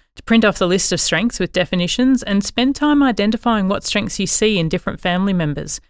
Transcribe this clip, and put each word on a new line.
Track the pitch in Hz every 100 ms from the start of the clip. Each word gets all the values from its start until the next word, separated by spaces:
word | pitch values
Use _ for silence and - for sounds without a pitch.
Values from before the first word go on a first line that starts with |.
| _ -
to |
print | - 226
off | 214 -
the | 180
list | 185 -
of | 175
strengths | - 165 233 -
with | 180
definitions | - 175 185 175 - 262 262
and | - 202
spend | - - 254
time | 269 294 294
identifying | 269 196 208 226 240 220 190
what | 196
strengths | - 208 190 -
you | 185
see | - 220 202
in | 160
different | 175 - -
family | 180 180 196
members. | 180 156 147 - - -